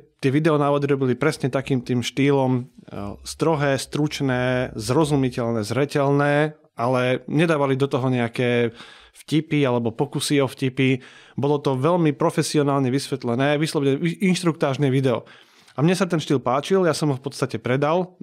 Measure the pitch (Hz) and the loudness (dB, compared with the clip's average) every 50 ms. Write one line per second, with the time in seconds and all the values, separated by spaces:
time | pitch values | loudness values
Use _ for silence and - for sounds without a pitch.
0 | - _ _ - - 135 127 151 156 170 151 147 143 143 143 143 143 139 143 135 | -6 _ _ -2 0 0 2 2 2 2 2 2 2 2 2 2 2 0 0 2
1 | 135 127 123 - 139 151 - - - 131 135 139 127 - 139 123 120 - 123 123 | 2 0 0 0 0 -2 -2 -2 -2 -2 -2 -2 -2 0 -2 -2 0 -2 -2 -2
2 | 113 - - 143 135 143 143 135 131 127 127 123 127 - _ - - - - - | -2 -2 -2 0 2 2 4 2 2 2 0 -2 -4 -8 _ -20 -20 -16 -12 -12
3 | 101 101 101 - - - - - 147 160 160 143 147 139 135 131 - - - 147 | -10 -12 -12 -14 -14 -10 -6 -2 0 0 0 2 0 0 0 -2 -4 -6 -4 -2
4 | 151 151 - - 139 135 127 127 127 127 127 127 127 - - 110 107 113 127 156 | -2 -2 -2 -2 -2 -2 0 0 0 0 0 -2 -2 -4 -6 -6 -4 0 2 2
5 | 165 143 147 139 131 127 123 127 117 117 117 113 104 107 117 131 147 139 - 147 | 2 2 2 0 0 0 -2 -2 -2 -2 -2 -2 -2 -2 -2 -2 -2 0 0 0
6 | 139 139 143 143 143 143 143 147 151 156 156 _ _ _ _ - 117 127 131 123 | 2 2 2 2 2 2 2 2 0 0 -4 _ _ _ _ -4 -2 0 0 2
7 | 123 127 127 127 - - 139 147 175 165 160 143 143 135 135 131 143 139 143 127 | 2 0 0 -2 -4 -2 0 2 2 2 2 2 2 0 2 0 0 0 0 0
8 | 127 131 127 123 120 117 - - 123 120 120 120 120 113 117 - - - - - | 0 0 0 0 0 -2 -2 0 0 2 2 2 0 0 -4 -8 -20 -20 -20 -20
9 | - - _ - - - 147 160 156 - 151 147 139 127 120 120 117 113 113 - | -20 -20 _ -18 -6 -2 -2 -2 0 0 0 0 2 2 2 0 0 -2 -2 -4
10 | 147 139 - 143 - - 151 139 135 127 - - 135 131 131 - 135 131 135 127 | -4 -4 -4 -4 -2 0 2 2 2 0 -2 -4 -6 -4 0 0 2 2 2 0
11 | - - - - - - - - 127 143 147 143 - 147 135 127 131 160 180 175 | -4 -12 -20 -20 -20 -14 -8 -4 0 0 0 0 0 0 0 0 2 2 2 2
12 | 160 151 139 - 156 160 - 170 147 - - 151 139 143 139 143 135 123 131 139 | 2 2 2 0 0 0 0 0 -2 0 0 0 2 2 2 2 0 0 0 -2
13 | 131 - 143 123 - 120 117 123 135 147 147 143 160 151 - 156 139 139 135 143 | -4 -4 -6 -4 -4 -2 0 0 0 0 0 0 0 -2 -2 0 0 0 0 0
14 | 175 165 170 - 202 185 175 180 175 170 - - 156 139 131 127 147 135 127 135 | 0 -2 -2 0 0 0 0 0 0 -2 0 0 0 0 0 0 0 2 2 2
15 | 131 131 113 - - - - - - _ _ _ _ _ - - 147 175 185 180 | 2 0 0 -2 -4 -10 -20 -20 -20 _ _ _ _ _ -4 0 2 2 2 2
16 | 196 170 180 156 - - 147 127 - 123 123 143 - - 190 190 180 165 143 - | 0 0 -2 -2 0 0 0 0 0 0 -2 0 0 0 2 2 2 2 0 0
17 | 160 147 135 127 - 139 - - 139 127 - 104 - 117 127 143 143 147 165 185 | 0 -2 -2 -2 -6 -10 -6 -6 -6 -6 -6 -6 -4 -2 0 0 0 2 0 0
18 | 175 175 - - | -2 -4 -8 -8